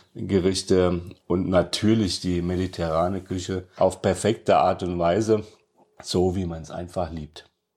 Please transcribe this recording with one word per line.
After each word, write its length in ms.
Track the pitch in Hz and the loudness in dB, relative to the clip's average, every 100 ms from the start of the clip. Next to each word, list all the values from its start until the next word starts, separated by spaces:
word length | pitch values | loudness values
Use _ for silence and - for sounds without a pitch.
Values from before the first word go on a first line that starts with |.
| _ - | _ -12
Gerichte 840 | 98 95 90 92 - 92 90 87 90 - - | -2 2 2 0 2 2 4 0 -6 -14 -4
und 200 | 90 87 | -2 2
natürlich 680 | 92 85 - 104 113 98 - | 2 2 0 2 2 2 -2
die 240 | 90 87 | -2 -2
mediterrane 760 | 87 90 92 92 85 80 87 95 | -2 -2 -4 -4 -2 0 0 -2
Küche 480 | 92 92 90 95 92 - | -6 -8 -4 -6 -6 0
auf 260 | 92 - | 0 2
perfekte 540 | 104 90 101 113 - 87 | 0 2 0 0 2 4
Art 240 | 90 95 | 4 0
und 160 | 90 87 | -2 0
Weise, 460 | 85 92 110 110 104 - _ _ _ _ | 2 2 2 0 -2 -18 _ _ _ _
so 320 | - 92 92 | -4 0 0
wie 100 | 92 | 0
man's 280 | 90 82 76 | -4 -6 -10
einfach 400 | 78 87 - 87 | -12 -8 -6 -6
liebt. 360 | 80 76 - - _ _ | -6 -12 -16 -20 _ _